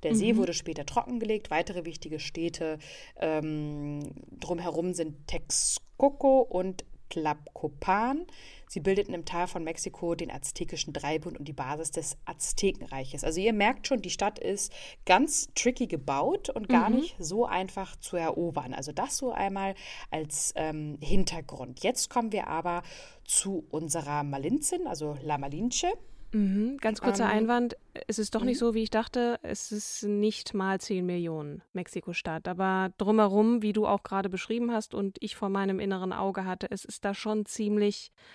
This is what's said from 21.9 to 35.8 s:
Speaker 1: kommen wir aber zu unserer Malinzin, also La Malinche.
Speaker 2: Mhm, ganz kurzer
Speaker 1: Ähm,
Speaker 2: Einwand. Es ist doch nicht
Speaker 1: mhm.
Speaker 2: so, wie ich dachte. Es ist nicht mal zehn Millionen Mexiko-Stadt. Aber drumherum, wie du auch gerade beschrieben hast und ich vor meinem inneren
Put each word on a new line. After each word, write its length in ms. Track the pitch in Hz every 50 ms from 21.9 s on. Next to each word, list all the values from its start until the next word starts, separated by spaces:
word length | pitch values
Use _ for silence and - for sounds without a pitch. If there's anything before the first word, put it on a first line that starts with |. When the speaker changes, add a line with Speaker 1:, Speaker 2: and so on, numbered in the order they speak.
| 247 - - -
Speaker 1:
kommen 220 | - 240 226 220
wir 160 | 208 196 - -
aber 340 | - 165 165 180 175 175 175 - - - - - - - -
zu 420 | - - - - 196 196 165 - -
unserer 540 | - 156 170 165 - 165 151 143 147 147 147
Malinzin, 640 | 143 143 139 139 175 247 311 - - 359 349 359 262
also 280 | 185 151 156 147 147 135
La 160 | 131 151 147 139
Malinche. 540 | 139 139 143 160 220 247 - - - 359 453 - - - - - - -
Speaker 2:
Mhm, 460 | - 214 208 190 190 202 214 247 277 277
ganz 180 | - 220 214 -
kurzer 260 | - 247 202 277 233
Speaker 1:
Ähm, 40 | 202 214 214
Speaker 2:
Einwand. 400 | 220 226 240 240 240 233 - - - - - - - -
Es 120 | 214 -
ist 160 | 214 - -
doch 80 | 220 -
nicht 140 | 254 247 269
Speaker 1:
mhm. 20 |
Speaker 2:
so, 140 | 240 233 214
wie 100 | 226 220
ich 60 | -
dachte. 500 | - 220 220 - - 254 240 240 233 -
Es 300 | - - 208 - - -
ist 320 | 214 208 - - - - 214
nicht 500 | 208 208 202 208 220 214 - - - -
mal 280 | 196 190 190 190 190
zehn 240 | - - 202 185 180
Millionen 560 | 180 175 175 170 165 160 156 147 147 147 180 - _
Mexiko-Stadt. 800 | - 185 180 - - 196 - 180 170 - - 170 160 165 - 180
Aber 420 | 180 180 190 190 190 190 190 190 - -
drumherum, 640 | 196 202 214 220 214 196 196 208 220 226 240 233
wie 100 | 214 214
du 160 | 190 214 214 -
auch 160 | 202 196 -
gerade 240 | - 196 196 196 196
beschrieben 420 | 185 185 - - 226 240 240 240 233
hast 200 | 220 220 - -
und 220 | 214 202 196 196 -
ich 160 | - 208 - -
vor 100 | 214 196
meinem 320 | 196 196 196 196 190
inneren 320 | 190